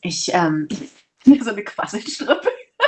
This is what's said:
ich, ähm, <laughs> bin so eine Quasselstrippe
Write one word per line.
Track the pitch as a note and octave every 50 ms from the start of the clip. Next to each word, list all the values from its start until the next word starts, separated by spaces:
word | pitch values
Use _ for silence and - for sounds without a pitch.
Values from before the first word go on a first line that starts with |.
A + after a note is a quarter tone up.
| -
ich, | F3+ D3+ - - - -
ähm, | F3+ E3+ D#3 D#3 D#3 D3+ - G#3 - - - -
<laughs> | _ _ _ _ _ _
bin | C4 C#4+ - A#3
so | A#3
eine | G#3 G3+ G3+
Quasselstrippe | - - - - - - G#3 - - - - D4 - D4+ - - B4 B4+ B4 - _ _ - B4